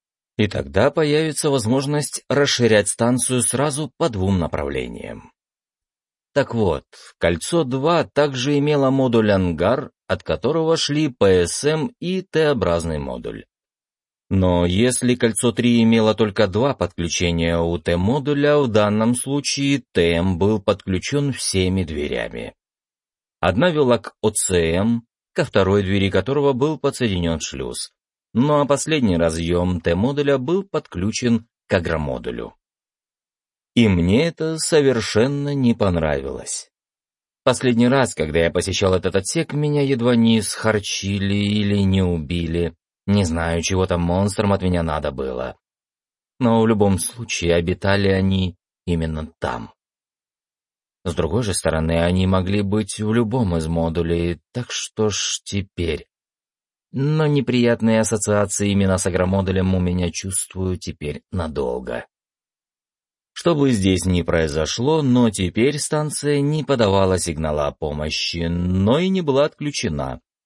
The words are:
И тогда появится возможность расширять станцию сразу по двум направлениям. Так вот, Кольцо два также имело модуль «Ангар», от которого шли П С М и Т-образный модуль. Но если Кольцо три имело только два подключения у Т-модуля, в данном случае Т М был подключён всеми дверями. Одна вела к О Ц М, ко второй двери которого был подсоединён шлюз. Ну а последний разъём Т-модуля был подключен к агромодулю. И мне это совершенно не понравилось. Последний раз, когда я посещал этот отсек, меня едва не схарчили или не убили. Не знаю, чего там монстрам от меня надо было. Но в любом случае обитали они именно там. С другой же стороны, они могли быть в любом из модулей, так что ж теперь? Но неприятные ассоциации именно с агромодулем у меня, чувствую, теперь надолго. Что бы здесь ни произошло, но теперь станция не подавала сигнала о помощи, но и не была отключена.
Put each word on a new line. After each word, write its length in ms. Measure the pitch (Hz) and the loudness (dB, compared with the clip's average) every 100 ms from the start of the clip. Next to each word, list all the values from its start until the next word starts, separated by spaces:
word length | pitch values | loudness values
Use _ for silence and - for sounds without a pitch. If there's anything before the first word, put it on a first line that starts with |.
| _ _ _ - | _ _ _ -4
И 100 | 104 | -2
тогда 440 | 67 69 85 131 | -2 -4 0 2
появится 580 | 165 151 151 160 143 156 | 2 0 0 0 -2 -2
возможность 720 | 135 107 135 139 147 135 - - | 0 0 0 0 -2 -4 -8 -2
расширять 580 | 127 143 - 117 107 101 | 0 2 2 4 4 2
станцию 540 | - 117 127 - 123 | 0 0 0 0 0
сразу 500 | 117 123 151 139 147 - | 0 0 -2 -2 -8 -4
по 120 | 165 | -2
двум 280 | 101 95 95 | 0 0 2
направлениям. 960 | 78 76 71 65 62 57 55 55 - _ _ _ _ _ _ _ _ _ _ 143 | 0 -4 -4 -4 -6 -10 -14 -14 -18 _ _ _ _ _ _ _ _ _ _ -2
Так 180 | 131 | -2
вот, 320 | 117 98 69 - - - _ | 0 0 0 -6 -20 -20 _
Кольцо 460 | 85 85 - 170 | 0 0 0 -2
два 400 | 135 131 151 170 | 0 -2 0 0
также 560 | 101 - 147 131 131 143 | 0 0 0 0 0 0
имело 320 | 147 147 135 | 2 2 2
модуль 400 | 135 131 113 107 | 2 2 4 4
«Ангар», 580 | 98 90 80 90 135 131 - - | 2 2 0 0 0 -4 -16 -8
от 140 | 95 | -6
которого 560 | - 78 120 160 160 160 | -4 -2 0 0 0 0
шли 300 | - 147 156 | 0 -2 -2
П 400 | - 98 92 85 | 2 4 4 2
С 160 | - | -2
М 320 | 143 160 127 - | -2 -2 -4 -6
и 220 | 170 185 | -6 -6
Т-образный 800 | 185 156 151 127 87 85 82 78 | -4 0 0 2 0 0 -2 -4
модуль. 460 | 67 62 57 55 - _ _ _ _ _ _ _ _ | -6 -8 -10 -14 -16 _ _ _ _ _ _ _ _
Но 360 | 95 90 87 87 | 2 4 2 2
если 500 | 92 123 - 123 123 | 2 2 2 0 0
Кольцо 380 | 117 107 120 | 0 0 -2
три 280 | 120 120 117 | 0 2 4
имело 320 | 113 113 110 | 4 4 4
только 340 | 104 107 98 104 | 2 0 2 0
два 260 | 101 139 | 2 -2
подключения 840 | 135 92 - 85 - 87 85 85 85 | -2 -4 -4 -6 -2 0 0 0 0
у 200 | 85 85 | 0 -2
Т-модуля, 800 | - 87 98 143 135 143 143 147 | -2 0 0 0 -2 0 2 2
в 100 | 131 | 2
данном 480 | 107 104 107 113 123 | 2 2 2 2 0
случае 680 | 135 143 - - 139 139 - | -2 -4 -4 -2 0 -2 -2
Т 220 | 92 85 85 | 2 2 2
М 220 | 92 85 | 0 2
был 240 | 98 107 | 0 2
подключён 680 | 107 101 - 92 - 143 143 | 0 -2 -2 -4 -2 -2 -2
всеми 520 | 120 - 95 92 95 | -4 -4 0 0 0
дверями. 720 | 82 73 71 62 57 57 55 - _ _ _ _ _ _ _ _ | -2 -6 -6 -6 -6 -10 -12 -16 _ _ _ _ _ _ _ _
Одна 300 | 85 92 180 | -2 2 0
вела 300 | 151 127 117 | 2 2 2
к 160 | - - | -2 -4
О 100 | 110 | -2
Ц 440 | 104 - 90 82 87 | -2 0 2 2 2
М, 320 | 110 117 - _ _ | 0 -2 -4 _ _
ко 120 | - 156 | -4 0
второй 380 | 104 92 101 | 2 4 2
двери 260 | 95 98 98 | 2 0 2
которого 420 | 95 95 143 139 | 0 0 0 0
был 260 | 123 147 151 | 2 0 0
подсоединён 640 | 139 - 120 90 85 82 | -4 -2 -2 0 0 -2
шлюз. 520 | - 67 62 62 - _ _ _ _ | -6 -8 -8 -8 -14 _ _ _ _
Ну 260 | 110 147 147 | 0 2 2
а 60 | 143 | 2
последний 500 | 139 - 156 113 85 | 0 0 0 2 2
разъём 640 | 82 82 85 87 90 90 | 2 0 0 0 0 0
Т-модуля 580 | 85 85 120 143 143 139 | 0 0 0 0 0 0
был 260 | 127 185 | 0 -2
подключен 840 | 196 156 - 87 101 - 120 117 - _ _ | -2 -6 -6 -6 -4 -2 0 0 -2 _ _
к 60 | |
агромодулю. 800 | 98 80 80 73 62 60 58 57 - _ _ _ _ _ _ _ _ _ _ _ 120 | -2 0 -4 -4 -6 -8 -8 -10 -14 _ _ _ _ _ _ _ _ _ _ _ 2
И 120 | 110 | 4
мне 400 | 87 87 113 165 | 4 4 2 0
это 300 | - 160 160 | -2 -4 -4
совершенно 960 | - 156 135 113 - 107 131 143 143 | 2 4 4 2 0 0 2 0 -4
не 200 | 143 123 | 0 2
понравилось. 960 | 113 101 85 78 69 67 60 60 - - _ _ _ _ _ _ _ | 2 2 2 0 -2 -4 -8 -10 -12 -12 _ _ _ _ _ _ _
Последний 440 | - 123 127 117 123 | 0 2 2 4 4
раз, 260 | 135 123 | 4 2
когда 260 | - 78 80 | -2 0 2
я 120 | 82 | 2
посещал 420 | 87 90 90 95 | 2 -2 0 2
этот 220 | 92 92 95 | 2 0 -2
отсек, 380 | - 170 156 | -2 -4 -4
меня 300 | 147 151 147 | -2 -2 0
едва 340 | 139 131 120 120 | 0 0 2 4
не 240 | 113 113 | 4 2
схарчили 960 | 104 - 110 107 101 - 98 101 98 101 | 0 -2 0 0 -2 -6 -4 -2 -2 0
или 420 | 101 104 101 101 | 0 0 0 2
не 240 | 98 95 | 2 2
убили. 760 | 90 85 71 87 82 85 85 - _ _ - | 2 -2 -4 -4 -2 -2 -4 -6 _ _ 0
Не 160 | 101 | 0
знаю, 380 | 87 82 82 85 | 2 0 -2 -2
чего 240 | 78 95 92 | -2 0 0
там 160 | 87 | 0
монстрам 500 | 85 90 101 101 104 | 0 0 0 0 0
от 100 | 98 | 0
меня 220 | 92 87 | 0 0
надо 280 | 82 76 73 | -2 -4 -4
было. 440 | 65 65 62 64 - _ _ _ _ _ _ _ _ | -6 -6 -6 -8 -10 _ _ _ _ _ _ _ _
Но 220 | 120 113 | 2 4
в 60 | 113 | 4
любом 320 | 107 101 95 | 4 2 2
случае 560 | - - 117 - 85 85 | -2 -10 -8 -4 0 2
обитали 540 | 85 90 98 101 101 | 0 -2 0 0 2
они 480 | 95 95 95 92 - _ _ - | 2 2 0 -2 -6 _ _ -4
именно 460 | 85 82 78 80 - | -2 -2 -6 -10 -8
там. 340 | 73 60 57 _ _ _ _ _ _ _ _ _ _ _ _ _ 90 | -6 -6 -10 _ _ _ _ _ _ _ _ _ _ _ _ _ -6
С 100 | 82 | -4
другой 280 | 80 104 | -2 -2
же 100 | 107 | -2
стороны, 500 | - 80 80 80 82 | -2 -2 -2 0 0
они 240 | 85 92 92 | 2 2 2
могли 340 | 92 92 101 | 0 0 -2
быть 380 | 101 107 101 - | -2 -2 -4 -6
в 140 | 107 | -2
любом 420 | 113 107 127 101 82 | 0 0 0 0 -2
из 100 | 80 | -2
модулей, 720 | 82 82 82 82 85 85 82 _ | -2 -2 -2 -2 -2 -2 -4 _
так 160 | 120 - | -10 -8
что 380 | - - - 107 | -10 -10 -4 -2
ж 300 | 98 - - - | -2 -6 -8 -6
теперь? 600 | 98 95 - 82 73 - _ _ _ _ _ _ _ _ | -6 -6 -6 -4 -6 -10 _ _ _ _ _ _ _ _
Но 360 | - 143 156 151 | -4 0 0 2
неприятные 760 | 147 120 123 120 117 113 110 | 2 2 2 2 2 2 2
ассоциации 680 | 107 110 - 104 101 - 101 | 2 0 0 2 0 0 0
именно 260 | 98 95 92 | 2 2 2
с 100 | 95 | 0
агромодулем 680 | 87 90 98 95 92 92 | 0 0 0 0 0 2
у 60 | 92 | 2
меня, 320 | 90 90 87 | 0 0 -2
чувствую, 640 | - 98 - - 95 92 90 | -4 -6 -6 -8 -6 -4 -4
теперь 440 | - - 73 - - | -8 -10 -10 -10 -8
надолго. 720 | 92 80 71 64 62 62 58 - _ _ _ _ _ _ _ _ _ _ _ _ | -6 -4 -4 -4 -6 -6 -8 -10 _ _ _ _ _ _ _ _ _ _ _ _
Что 240 | - 170 151 | -4 0 2
бы 160 | 139 | 2
здесь 320 | 113 95 92 | 4 2 2
ни 180 | 92 90 | 2 0
произошло, 800 | 82 82 80 76 78 - 131 160 | 0 0 0 -2 -4 -2 0 0
но 280 | 135 123 117 | 2 4 2
теперь 500 | 104 90 107 131 147 | 0 -2 0 0 0
станция 640 | - 151 151 - 143 143 | -4 -4 -4 -4 -2 0
не 240 | 143 156 127 | 0 -2 -2
подавала 540 | 131 104 98 95 92 | 0 2 4 2 2
сигнала 480 | - 76 78 76 71 | -2 -4 -2 -2 -2
о 40 | |
помощи, 760 | - 76 73 76 - - 85 85 | -4 -6 -4 -6 -6 -6 -4 -4
но 500 | 87 90 92 101 143 | -2 0 2 2 2
и 80 | 185 | 2
не 140 | 190 | 0
была 240 | 151 131 151 | 0 0 0
отключена. 720 | - 147 - - - 65 - _ _ | -2 -8 -6 -6 -4 -6 -10 _ _